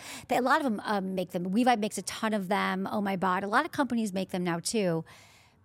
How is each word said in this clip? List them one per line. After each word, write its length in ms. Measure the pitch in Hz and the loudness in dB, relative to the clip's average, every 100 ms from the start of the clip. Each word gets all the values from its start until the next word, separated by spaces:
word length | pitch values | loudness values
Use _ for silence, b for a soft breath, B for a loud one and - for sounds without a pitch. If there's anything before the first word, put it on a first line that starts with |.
| B B B | B B B
They, 100 | - | 2
a 40 | |
lot 180 | 247 285 | 4 4
of 60 | 285 | 2
'em, 140 | 208 - | -2 -2
um, 300 | 208 190 185 | -2 -2 -4
make 160 | 180 | -2
them. 180 | 180 180 | -4 0
WeVibe 300 | 196 254 240 | 2 4 4
makes 180 | 208 - | 0 -4
a 60 | |
ton 300 | 185 - 220 208 | -8 -4 -2 -2
of 120 | 185 | 0
them. 400 | 196 190 190 190 | 0 2 0 -2
Oh 100 | 214 | -2
My 140 | 202 196 | 0 0
Bod. 280 | 185 185 | 0 0
A 40 | 202 | 2
lot 180 | 233 320 | 0 0
of 60 | |
companies 420 | - 262 233 220 | 0 0 0 0
make 160 | 185 190 | -2 -4
them 140 | 185 | -2
now 160 | 175 170 | -2 -2
too. 440 | - 226 185 165 165 B B B B B | -2 0 2 0 -4 B B B B B